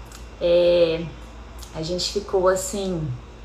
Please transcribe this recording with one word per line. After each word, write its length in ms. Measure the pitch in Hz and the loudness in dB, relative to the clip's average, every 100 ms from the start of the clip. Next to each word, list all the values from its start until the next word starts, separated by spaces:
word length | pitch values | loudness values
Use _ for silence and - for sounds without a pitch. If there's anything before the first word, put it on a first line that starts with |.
| - - - - | -16 -18 -18 -4
é... 640 | 175 175 175 175 165 160 170 - - - - - - 156 | 2 4 6 6 4 2 -4 -10 -16 -18 -18 -18 -14 -8
a 80 | |
gente 280 | 160 180 - | -4 -4 -4
ficou, 360 | 208 202 196 185 | -4 -2 2 4
assim, 600 | 190 - 202 190 175 151 123 - - | 2 -2 -4 -4 -4 -4 -6 -12 -18